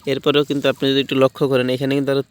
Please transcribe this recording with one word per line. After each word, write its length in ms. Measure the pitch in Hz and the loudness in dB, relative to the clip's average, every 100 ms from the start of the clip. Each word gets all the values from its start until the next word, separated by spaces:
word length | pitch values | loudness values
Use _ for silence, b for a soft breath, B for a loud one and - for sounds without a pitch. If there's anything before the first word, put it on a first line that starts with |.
| - | -6
এরপরেও 380 | 135 147 143 | -2 0 0
কিন্তু 260 | 147 143 139 | 0 0 -2
আপনি 200 | 131 139 | 0 0
যদি 100 | 135 | 0
একটু 160 | 135 135 | 0 2
লক্ষ্য 320 | 131 - 143 | 2 2 0
করেন, 220 | 131 127 | 0 0
এখানে 260 | 127 135 139 | -2 -2 -2
কিন্তু 160 | 139 | 0
আরও 120 | 139 139 | -2 -4